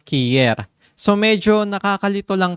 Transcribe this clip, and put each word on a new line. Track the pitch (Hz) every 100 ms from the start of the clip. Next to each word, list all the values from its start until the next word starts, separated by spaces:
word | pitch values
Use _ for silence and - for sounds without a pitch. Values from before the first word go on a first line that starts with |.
keyer. | - 139 123 131 123 110 104 _ _
So | - - 202
medyo | 220 214 214 214 208
nakakalito | 202 202 196 202 202 - 190
lang | 180